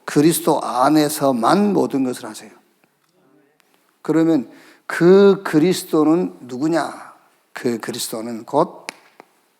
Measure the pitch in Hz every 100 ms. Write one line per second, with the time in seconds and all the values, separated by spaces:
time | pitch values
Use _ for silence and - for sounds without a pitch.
0 | - 147 151 165 - 143 - 117 135 156
1 | 147 - 139 123 117 175 208 175 127 139
2 | 131 123 110 107 - - _ _ _ _
3 | _ _ _ _ _ _ _ _ _ _
4 | - 160 165 156 110 - - _ - -
5 | 170 196 202 190 - 156 170 180 - 165
6 | 151 170 185 - 123 123 156 165 127 -
7 | - - _ _ _ - 123 117 - 117
8 | - 113 113 113 117 139 170 - - _
9 | _ _ - _ _ _